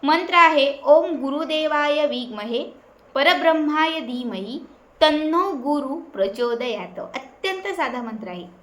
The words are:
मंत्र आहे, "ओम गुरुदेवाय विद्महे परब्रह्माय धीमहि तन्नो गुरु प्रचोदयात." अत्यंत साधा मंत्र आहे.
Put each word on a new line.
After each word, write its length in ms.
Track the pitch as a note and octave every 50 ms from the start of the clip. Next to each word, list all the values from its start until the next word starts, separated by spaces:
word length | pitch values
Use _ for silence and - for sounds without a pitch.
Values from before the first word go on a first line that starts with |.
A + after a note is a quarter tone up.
| -
मंत्र 320 | C#4 D#4 E4 F#4 - -
आहे, 400 | F4 E4 D#4+ D#4+ D4 C4+ C#4 C#4 - -
"ओम 260 | C4+ D4 D#4+ - F#4+
गुरुदेवाय 960 | E4+ C4+ B3+ C4+ C4+ D4 D#4+ C4+ D#4 D#4 D#4 D4+ D4+ D4 D4 D4 D4 D4 D4+
विद्महे 580 | C#4+ B3 B3 B3 G#3+ G#3+ G#3 G#3 A3+ A#3 A#3+ - - - - _ - - _ _ _ _
परब्रह्माय 880 | - C#4+ D#4 F4+ - - E4 D#4+ D#4+ D4+ D4 D4+ D#4 D#4 D#4+ D#4+ D#4+
धीमहि 600 | C4+ A#3 B3 B3 B3 A#3+ G#3 F#3+ G3 G#3 B3 E4 - - - _ _ _ _ _ -
तन्नो 500 | D#4 D4+ D4+ D#4 D#4 D#4+ E4+ F#4 G4 F4+
गुरु 420 | C4 A#3+ C#4 D4 D4 C4+ C4+ C#4
प्रचोदयात." 1040 | E4+ - - - G3+ F#3+ F#3+ G3+ A#3 A#3+ A#3+ A#3 A#3 B3+ B3 A3 G3+ F3+ F3 - -
अत्यंत 760 | - - - B3+ - - - - - F#4+ F#4+ F#4+ F#4 G4 F#4
साधा 280 | E4+ D#4 B3+ A#3+ B3 A#3+
मंत्र 260 | A3+ A3 A3 G#3+ F#3+
आहे. 180 | F3+ F3+ F3 - - -